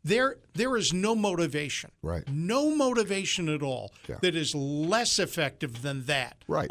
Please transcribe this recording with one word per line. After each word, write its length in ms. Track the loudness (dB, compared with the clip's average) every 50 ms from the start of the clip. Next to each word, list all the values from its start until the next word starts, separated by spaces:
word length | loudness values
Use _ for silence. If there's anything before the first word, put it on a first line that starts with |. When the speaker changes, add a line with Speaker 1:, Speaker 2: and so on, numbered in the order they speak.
| 0
Speaker 1:
There, 340 | 2 4 4 4 2 0 -4 _ _ -4
there 200 | -2 0 2 2 2
is 160 | 2 0 0
no 200 | 2 2 2 2
motivation. 800 | 2 2 2 2 2 0 0 0 -4 -4 -4 -6 -8 -8 -10 _ -10
Speaker 2:
Right. 220 | -6 -4 -4 -4 -4 -4
Speaker 1:
No 460 | -4 -4 -2 0 0 2 2 2 2
motivation 760 | 4 2 4 4 2 2 2 0 -2 -2 -2 -2 0 0 0
at 120 | 0 0
all 300 | -2 -2 -4 -4 -6 -10 -14 -16 -12 -10
Speaker 2:
Yeah. 80 | -6 0 0
Speaker 1:
that 120 | 0 2
is 200 | 2 -2 -2 -2
less 640 | -2 -2 -2 -2 -2 0 2 2 2 2 2 2 0
effective 640 | 0 0 0 -2 -2 -2 -2 -4 -6 -6 -6 -6 -6
than 220 | -6 -4 -4 -2
that. 380 | 0 0 0 0 -4 -8 _ -6 -2
Speaker 2:
Right. 180 | -2 0 2 4